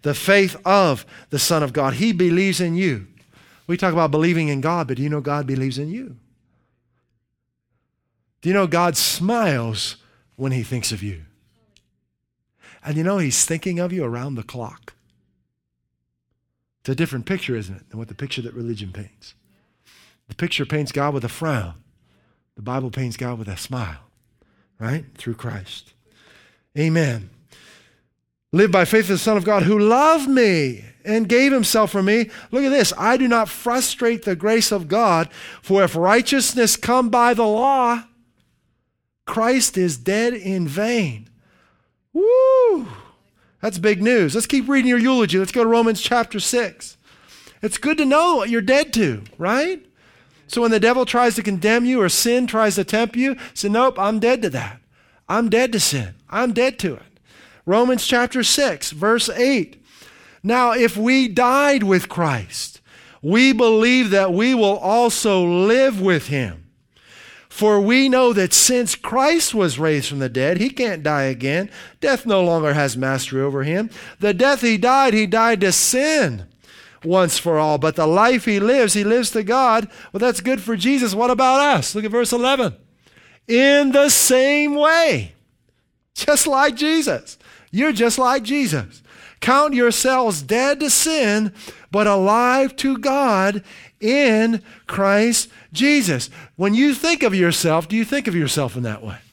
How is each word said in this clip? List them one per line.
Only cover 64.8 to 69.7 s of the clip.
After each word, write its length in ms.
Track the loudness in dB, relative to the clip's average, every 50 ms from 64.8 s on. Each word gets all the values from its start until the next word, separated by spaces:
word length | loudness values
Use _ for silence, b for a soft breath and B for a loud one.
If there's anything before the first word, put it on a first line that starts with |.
| -2 0 2 2 2 2 0 0 0 2 2 2 2
live 560 | 2 2 2 2 2 4 4 2 2 0 0
with 280 | 0 0 0 0 0
him. 340 | -4 -4 -4 -4 -4 -8 -14 -20 _ _ _ _ _ B B B B B B B B B B B B
For 300 | -6 0 2 2 4 4
we 300 | 2 4 2 2 4 4
know 240 | 4 4 4 2 2
that 200 | 2 0 2 2
since 420 | 2 2 2 2 0 -2 -2 -6
Christ 600 | -8 -8 -4 -2 0 2 2 2 0 -2 -2 -2
was 240 | 0 0 0